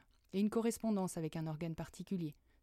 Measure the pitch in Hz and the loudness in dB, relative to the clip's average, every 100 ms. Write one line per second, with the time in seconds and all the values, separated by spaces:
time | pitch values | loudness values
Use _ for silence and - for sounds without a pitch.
0 | - _ _ 190 208 233 233 226 226 202 | -20 _ _ 2 2 4 2 2 2 2
1 | 185 175 160 165 156 156 165 160 160 - | 2 0 -2 -2 -2 -2 -4 -4 -6 -10
2 | 175 190 156 - _ _ | -4 -2 -2 -6 _ _